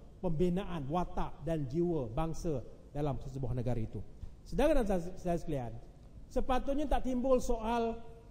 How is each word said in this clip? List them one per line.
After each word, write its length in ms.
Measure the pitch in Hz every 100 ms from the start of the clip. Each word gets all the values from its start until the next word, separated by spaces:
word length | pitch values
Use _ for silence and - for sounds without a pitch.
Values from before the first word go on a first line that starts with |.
| - -
pembinaan 640 | 180 151 180 180 190 170 131
watak 560 | 175 170 196 151 - 151
dan 240 | 160 131
jiwa 400 | 160 175 156 113
bangsa 560 | 120 160 147 175 131 - - -
dalam 320 | 143 147 120
sebuah 320 | 135 135 123
negara 240 | 123 120 120
itu. 240 | 113 98 - - - - -
Saudara 320 | 165 294 277
dan 80 | 208
saudara 480 | 185 175 - 175 165
sekalian, 340 | - 139 117 113 - - - - -
sepatutnya 640 | 254 - 254 277 277 285
tak 160 | 254 254
timbul 320 | 247 262 254
soal. 640 | - 226 220 240 226 220 - - -